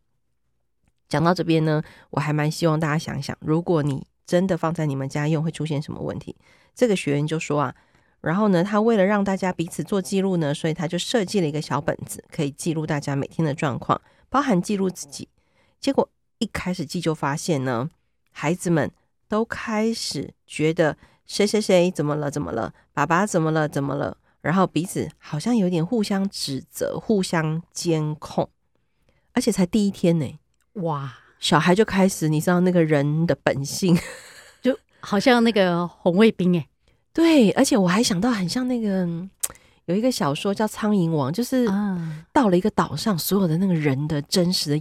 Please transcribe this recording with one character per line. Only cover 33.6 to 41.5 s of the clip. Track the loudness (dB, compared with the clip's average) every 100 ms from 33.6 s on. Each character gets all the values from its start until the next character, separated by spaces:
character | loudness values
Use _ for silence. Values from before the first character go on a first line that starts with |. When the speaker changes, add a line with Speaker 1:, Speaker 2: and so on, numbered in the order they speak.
Speaker 1:
性。 | -4 -2 2 2 0 -14 -20 -20 -20 _
Speaker 2:
就 | -2 -2 _ _
好 | -4 2
像 | 4 6
那 | 4
个 | 4 2 2 -2
红 | -2 0 4
卫 | 4
兵 | 4 2
欸。 | 0 -2 _ _ _ _
Speaker 1:
对， | 2 6 6 6
而 | 4
且 | 4 4
我 | 4
还 | 2
想 | 2 0
到 | 0
很 | 0 -2
像 | -2 -2
那 | -2
个， | 0 0 -2 -4 -10 -8 -10 -10 _ _ -4
有 | 0
一 |
个 | 0
小 | 0 -2
说 | 0 -2
叫 | -2 -2
《苍 | -2 0
蝇 | 2 2
王》， | 2 0
就 | -2
是 | -2